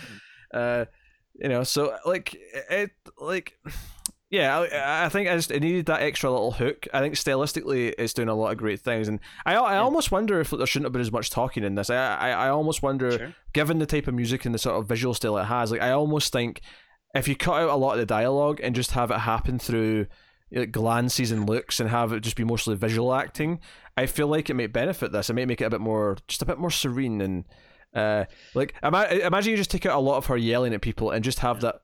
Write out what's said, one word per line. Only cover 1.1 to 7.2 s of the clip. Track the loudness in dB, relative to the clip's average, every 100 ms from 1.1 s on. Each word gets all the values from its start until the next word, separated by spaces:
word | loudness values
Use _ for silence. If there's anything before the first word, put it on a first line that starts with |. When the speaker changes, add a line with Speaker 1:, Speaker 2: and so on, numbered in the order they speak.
| _ _ -6
Speaker 2:
you | -2
know, | 0
so, | 0 0 0 -2 -2
like, | -2 -4 -14 -14 -12 -4
it, | -4 -4 _ -20 -12
like, | -6 -4 -6 _ -12 -12 -12 -8 -8 -8 -4
yeah, | 2 2 2
I, | 0 -2 0 0 0
I |
think | 0 2
I | 0
just, | 0
it | 0
needed | 2 0 0
that | 0
extra | 0 0 0
little | 2 0
hook. | 0 -2 -2 -4
I | -2
think | 0
stylistically | -2